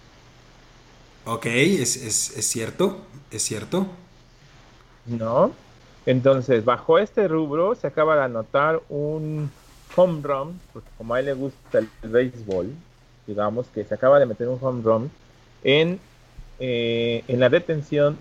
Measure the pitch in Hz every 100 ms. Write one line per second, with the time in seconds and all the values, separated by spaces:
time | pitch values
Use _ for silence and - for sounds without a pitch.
0 | - - - - - - - - - -
1 | - - - 113 117 117 160 185 123 -
2 | 113 104 - - - 117 110 - 196 -
3 | - 127 - 110 - 110 101 175 190 -
4 | - - - - - - - - - -
5 | - 117 110 123 185 160 - - - -
6 | - 127 127 135 123 120 110 120 - 160
7 | 208 - 196 160 156 147 185 247 147 147
8 | 156 151 131 117 110 139 147 165 - 147
9 | 147 156 151 156 147 - - - - -
10 | 185 160 143 139 147 175 - 117 - -
11 | 113 123 139 131 135 - - 120 110 -
12 | 113 113 127 123 107 92 90 151 - _
13 | _ _ - 104 104 110 123 - 101 104
14 | 127 143 127 107 120 127 131 123 113 113
15 | 135 - - - _ _ - 147 165 185
16 | - _ _ - - - 131 120 117 117
17 | 117 117 - 123 127 156 175 156 143 147
18 | 143 147